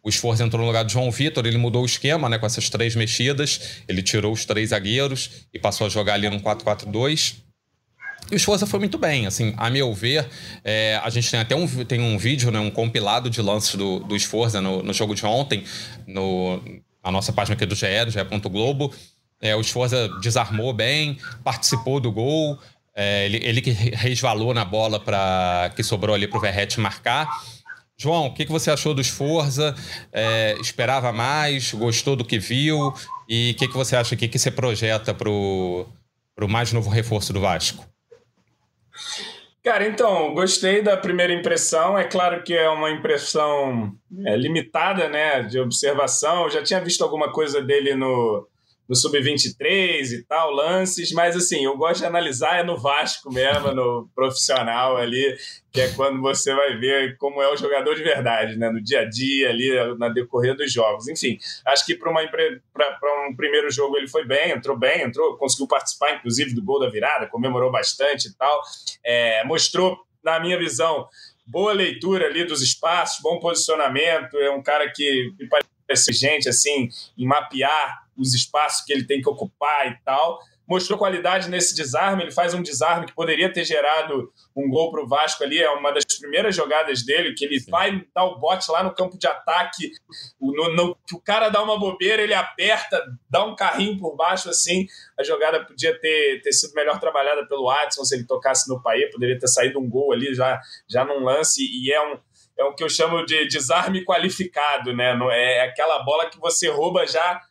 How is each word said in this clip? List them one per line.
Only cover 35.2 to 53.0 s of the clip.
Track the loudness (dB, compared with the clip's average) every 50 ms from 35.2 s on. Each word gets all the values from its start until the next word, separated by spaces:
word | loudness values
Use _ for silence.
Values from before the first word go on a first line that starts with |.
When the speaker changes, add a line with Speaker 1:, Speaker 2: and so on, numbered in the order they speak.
| -2 -2 -2 0 0 -2 -2 -2 -2 -2 -4 -4 -6 -10 -14 _ _ _ _ _ _ _ _
Speaker 1:
pro | -4 -2 0
mais | 0 0 0 0
novo | 0 0 0 2
reforço | 0 0 0 0 -2 -2 -2 -2
do | -2 0
Vasco? | 0 0 0 0 -2 -4 -4 -6 -18 -20 _ _ _ _ -20 -20 _ _ _ _ _ _ _ _ _ _ _ _ _ _ _ -16 -12 -10 -10 -10 -10 -12 -14 -18 -20 _ _ _
Speaker 2:
Cara, | _ 2 2 4 2
então, | 0 2 2 4 4 4 4 2 0
gostei | 2 2 2 2 2 2 2 4 4 4
da | 4 4 2
primeira | 2 2 -2 2 2 2 2 2
impressão. | 0 0 0 0 2 0 2 2 2 2 4 4 2
É | 0
claro | 2 2 2 2 2 2 0
que | -4 0 2
é | 4 4 4
uma | 2 2 0 -2
impressão, | -2 -2 0 0 0 0 0 0 0 2 2 2 2 2 2 0 0 -2 -2 -4 -6 -10 _ _ -14 -6 -2
é, | 0 2
limitada, | 2 2 2 0 -2 -2 -2 0 0 2 2 2 0 0 0
né, | 0 0 2 2 2 0
de | 0 0 -2 -2
observação. | 0 0 -2 0 0 2 2 2 2 2 2 0 2 2 2 2 2
Eu | 0
já | 0 0
tinha | 0 2 0 0
visto | 0 0 0 0
alguma | 0 0 2 0 0 0
coisa | 0 0 -2 0 0 -2
dele | 0 2 2 2 4 2 0
no, | 2 2 2 2 2 2 2 0 -2 -4 _ _ _ _ _ _ _ _ -2
no | 0
sub-vinte | 0 2 2 2 2 2 2 0 0 0
e | -2 -2
três | _ 0 0 2 2 2 2 0 0 -2 -4
e | -6 -8 -6
tal, | _ 0 0 2 2
lances, | 2 0 0 2 2 2 2 0 -2 -4 -4 -2
mas, | 0 2 2 2 2
assim, | 2 0 0 0 0 0
eu | 0 0
gosto | 2 2 0 0 0
de | -2
analisar | 0 0 0 0 0 -2 0 0 2 2 2
é |
no | 0 -2 -4
Vasco | -2 0 2 2 2